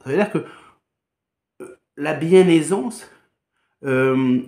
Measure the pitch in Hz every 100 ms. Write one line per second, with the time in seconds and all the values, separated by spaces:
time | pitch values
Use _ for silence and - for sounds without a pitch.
0 | 131 151 208 151 - - - _ _ _
1 | _ _ _ _ _ _ - - _ -
2 | 147 143 160 185 180 165 151 196 247 -
3 | - _ _ _ _ _ _ _ 139 131
4 | 131 131 131 127